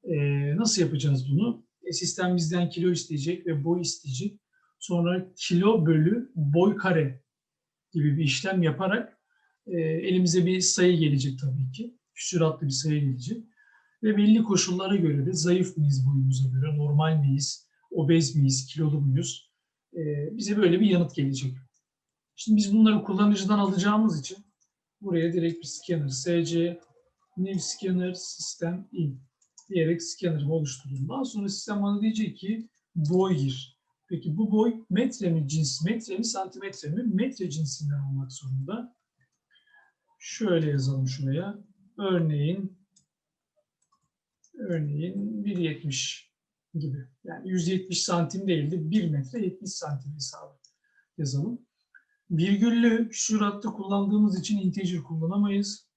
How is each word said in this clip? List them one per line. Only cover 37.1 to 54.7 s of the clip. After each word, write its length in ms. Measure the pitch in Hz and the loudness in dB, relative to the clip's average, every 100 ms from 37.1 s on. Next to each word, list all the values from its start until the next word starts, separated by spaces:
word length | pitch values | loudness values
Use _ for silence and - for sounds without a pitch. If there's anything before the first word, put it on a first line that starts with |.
| 190 262 - 180 | 0 -2 -4 -6
cinsinden 500 | 151 151 - 151 143 | -4 -6 -4 -6 -4
olmak 320 | 139 135 131 | -4 -6 -8
zorunda. 640 | 131 139 135 135 226 240 _ _ _ _ _ _ _ _ _ _ _ _ _ | -12 -6 -6 -4 -8 -10 _ _ _ _ _ _ _ _ _ _ _ _ _
Şöyle 520 | - - 214 170 151 | -16 -6 0 2 2
yazalım 380 | 143 131 135 131 | 0 -2 -2 -4
şuraya. 500 | 131 135 143 196 208 - _ _ - | -4 -4 -4 -4 -10 -18 _ _ -8
Örneğin, 840 | 196 180 160 147 147 190 190 - _ _ _ _ _ _ _ 622 605 _ _ _ _ _ _ _ _ | -2 0 0 0 -2 -2 -6 -12 _ _ _ _ _ _ _ _ _ _ _ _ _ _ _ _ _
örneğin 920 | 311 208 170 147 147 170 196 208 214 | -14 -6 -4 -2 -4 -6 -6 -6 -4
bir 120 | 202 180 | -4 -2
yetmiş 760 | 165 147 151 131 - - _ _ _ _ _ | -2 -4 -6 -6 -6 -8 _ _ _ _ _
gibi. 340 | 165 147 131 - _ | -8 -6 -6 -10 _
Yani 260 | - 165 185 | -16 -12 -2
yüz 180 | 185 165 | 0 0
yetmiş 340 | 185 - 170 | -2 -2 -4
santim 440 | - 175 160 190 196 | 0 0 0 -2 -2
değil 240 | 165 147 | 0 0
de 200 | 175 156 | -2 0
bir 200 | 208 170 | 0 0
metre 340 | 147 131 233 | -2 -4 -4
yetmiş 260 | 185 - 185 | -6 -6 -12
santim 440 | - 156 139 135 | -10 -8 -8 -8
hesabı 440 | 151 135 - - _ _ _ _ _ _ - | -10 -12 -12 -20 _ _ _ _ _ _ -8
yazalım. 520 | 143 135 180 240 _ _ _ - _ _ _ | -4 -2 -4 -6 _ _ _ -20 _ _ _
Virgüllü 800 | 165 180 202 233 233 233 226 226 | 0 2 4 4 6 4 4 0
küsuratlı 640 | - - 214 208 202 220 | -4 -2 2 0 -2 -8
kullandığımız 680 | 202 190 202 202 208 214 180 | -8 -2 0 2 4 4 2
için 180 | 156 208 | -2 0
integer 440 | 185 | 0